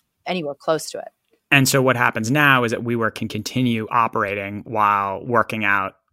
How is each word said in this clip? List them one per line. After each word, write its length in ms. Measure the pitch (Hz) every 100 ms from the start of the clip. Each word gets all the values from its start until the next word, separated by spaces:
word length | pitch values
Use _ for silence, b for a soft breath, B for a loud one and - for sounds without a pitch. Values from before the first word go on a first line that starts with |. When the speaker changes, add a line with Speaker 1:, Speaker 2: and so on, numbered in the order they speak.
| _ _ -
Speaker 1:
anywhere 300 | 180 147 143
close 340 | - 156 -
to 80 | -
it. 120 | - _ _ _ _
Speaker 2:
And 160 | 143 131
so 140 | 139
what 140 | 131 120
happens 360 | 120 117 110
now 320 | 147 147 131
is 80 | 117
that 80 | 120
WeWork 320 | 117 117 110
can 140 | - 113
continue 580 | 107 104 127 127 113 110
operating 680 | 123 113 113 101 101 98 104
while 600 | - 110 104 101 98 95
working 400 | - 117 107 110
out 280 | 104 101 95 _ _